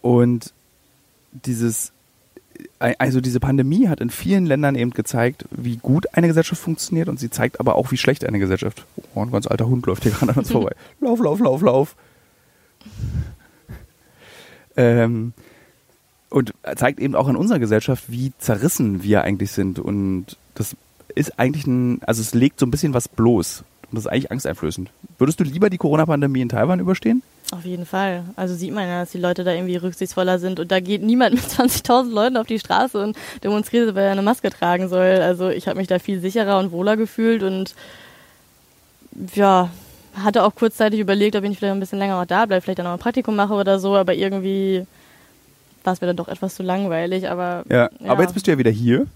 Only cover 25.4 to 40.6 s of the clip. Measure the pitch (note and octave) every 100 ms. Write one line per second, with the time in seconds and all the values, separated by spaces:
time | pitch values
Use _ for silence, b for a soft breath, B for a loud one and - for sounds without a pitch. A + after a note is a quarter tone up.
25.4 | D3 D3+ G#3 F#3 D#3 D3+ D#3+ D3 C#3+ C3
26.4 | A#2+ G#2+ C3 F3+ F#3 F#3 A3+ B3 - _
27.4 | - F3+ F3 F3+ E3+ F#3+ G3 F3 F3 -
28.4 | F#3 F3+ F#3 G#3+ F#3 F3 F3 F3+ F3 F3+
29.4 | F3+ E3+ F3+ F3+ F3+ E3+ F#3 - F#3 F#3
30.4 | F3+ F3+ F3 F#3+ F3+ G#3 A3 A#3+ A#3 B3
31.4 | - - B3+ - - B3 B3 G#3+ A#3 B3
32.4 | A3+ A3 - F#3+ B3+ G#3 G3+ G#3+ B B
33.4 | G3+ G#3 G#3 A#3 A3+ G3 G3 G3 G3+ B3
34.4 | G3+ - F3 F3+ F#3 F3+ F#3 F#3+ F3 F3+
35.4 | F#3 F3+ F#3 F#3+ F#3+ F3+ - F#3+ F#3 A3+
36.4 | G3 G3 F#3+ E3+ G3 G#3+ A3 - A3+ A3+
37.4 | F#3+ F#3+ F#3+ - B B B B B B
38.4 | B _ _ _ _ _ - - F#3 G3+
39.4 | G3 F#3 F3+ E3+ B B B G3 G#3 G#3+
40.4 | G3+ -